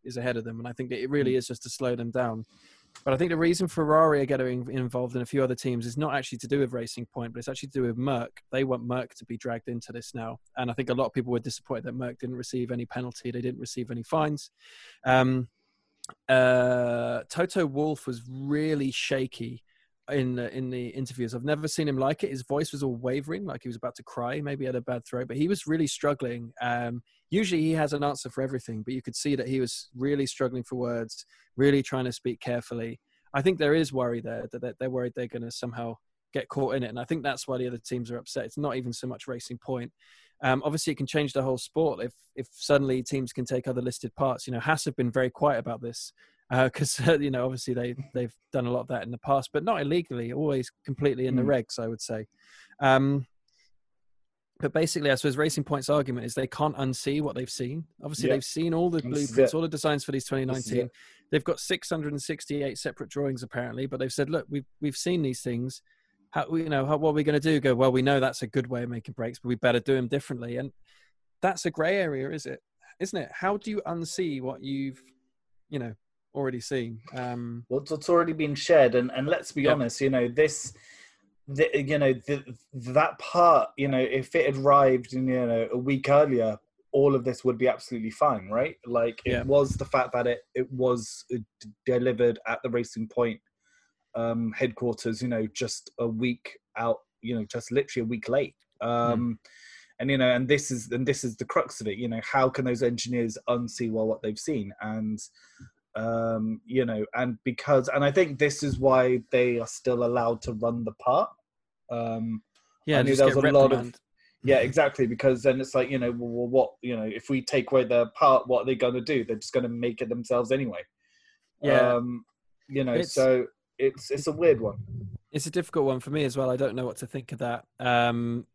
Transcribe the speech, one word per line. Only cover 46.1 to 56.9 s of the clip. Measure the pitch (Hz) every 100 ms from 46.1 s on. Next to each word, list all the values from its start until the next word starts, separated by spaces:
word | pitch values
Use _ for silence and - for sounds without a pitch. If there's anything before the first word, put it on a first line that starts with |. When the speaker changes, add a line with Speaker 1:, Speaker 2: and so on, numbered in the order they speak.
| - _ _ -
Speaker 1:
uh, | 127 131
'cause, | - 143 -
<laughs> | 131
uh, | 156
you | 143
know, | 131 127
obviously | 131 -
they, | 123 123 123
Speaker 2:
<laughs> | 131
Speaker 1:
they've | 127 120 - _
done | 135 120
a |
lot | 123
of | -
that | 123
in | 113
the | 120
past, | - 139 -
but | 147
not | 180 190
illegally, | 143 170 170 123 117
always | 131 151 135 123 _ -
completely | 135 143 127 131
in | 131
the |
Speaker 2:
Mm. | 139 131
Speaker 1:
regs, | 110 -
I | 113
would | 113
say. | - 110 - _ _ - - -
Um, | 139 131 135 143 127 _ _ _ _ _ _ _ _ _ _ _ _ -
but | 147
basically, | 156 165 170 147
I | 131
suppose | 147 131
Racing | 151 156 139
Point's | 143 127
argument | 147 131 123 117
is |
they | 131 131
can't | - 151 143
unsee | 135